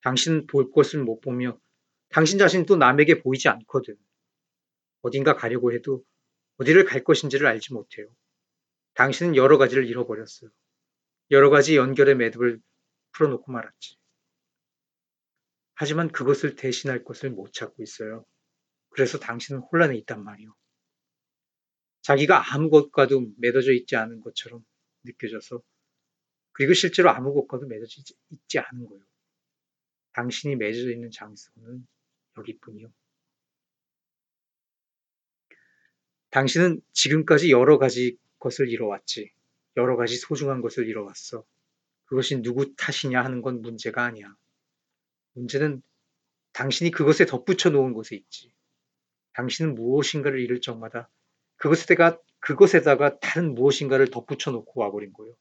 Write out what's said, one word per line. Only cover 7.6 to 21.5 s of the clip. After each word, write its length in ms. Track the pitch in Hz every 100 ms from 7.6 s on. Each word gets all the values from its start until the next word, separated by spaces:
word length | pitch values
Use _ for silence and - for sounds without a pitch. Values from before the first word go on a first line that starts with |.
| -
못해요. 360 | 123 - - 107 _ _ _ _ _ _ _ _
당신은 420 | - 131 127 175 139
여러 220 | 135 147
가지를 280 | 131 131 123
잃어버렸어요. 640 | 120 120 107 110 - 110 _ _ _ _ _ _ _ _
여러 200 | 139 143
가지 260 | 143 143 151
연결의 400 | 127 135 139 135
매듭을 440 | 113 113 120 113 _ _ _ _ _
풀어놓고 400 | - 151 123 -
말았지. 480 | 123 - _ - _ _ _ _ _ _ _ _ _ _ _ _ _ _ _ _ _ _
하지만 380 | - 147 156 165
그것을 440 | - 127 143 151 -
대신할 480 | 135 120 139 123
것을 260 | - 120 135
못 240 | 107 -
찾고 280 | - 107 _
있어요. 440 | 107 - 110 113 _ _ _ _ _ _ _
그래서 280 | - 127 143
당신은 440 | - 120 120 139
혼란에 340 | 123 170 165 120
있단 260 | - 110
말이요. 320 | 104 104 107 _ _ _ _ _ _ _ _ _ _